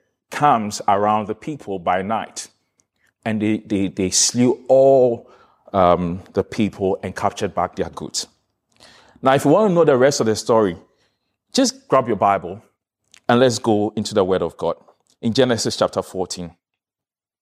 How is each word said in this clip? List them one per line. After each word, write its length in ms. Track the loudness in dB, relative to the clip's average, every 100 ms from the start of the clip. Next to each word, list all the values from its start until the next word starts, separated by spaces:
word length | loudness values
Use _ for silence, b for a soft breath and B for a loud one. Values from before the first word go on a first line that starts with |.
| _ _ _
camps 520 | -2 2 2 -2 -6 -2
around 400 | 0 2 0 -4
the 80 | -10
people 440 | -12 -14 -10 -8
by 240 | -4 -4
night, 460 | -4 -6 -8 -14 -16 _ _ _ _ _ _ _ -6
and 160 | -4
they, 160 | -2 -4
they, 300 | -4 -4 -4
they 240 | -4 -4
slew 520 | -2 -2 0 0 0 2
all, 640 | 4 6 4 2 -2 b b b b _
um, 480 | 2 4 2 -2 -8 -8
the 100 | -6
people 560 | -4 -2 -4 -2 -4 -4
and 140 | -8 -6
captured 400 | -6 -4 -6 -4
back 200 | -6 -4
their 140 | -6
goods. 380 | -6 -12 -10 -12 _ _ _ _ _ b b b b
Now, 120 | 2
if 120 | 2 4
you 60 |
want 180 | 4 4
to 40 |
know 100 | 4
the 140 | 4 4
rest 220 | 4 2
of 80 | 0
the 80 | -2
story, 420 | 0 2 2 -2 _ _ _ _ _ _ _
just 360 | -2 -2 -4 0
grab 200 | 0 2
your 80 | 0
Bible 460 | 2 0 -4 -14 _ _ _ _ _ _ 0
and 120 | 2
let's 200 | 2 2
go 320 | 0 0 0 -4
into 180 | -4
the 100 | 0
Word 180 | 0 0
of 140 | -2 -6
God. 200 | -6 -6 _ _ _ _
In 120 | -4
Genesis 420 | 0 0 0 -4 -2
chapter 260 | -2 -4
fourteen, 540 | -8 -8 -10 -10 -14 -18 _ _ _ _ _ _ _ _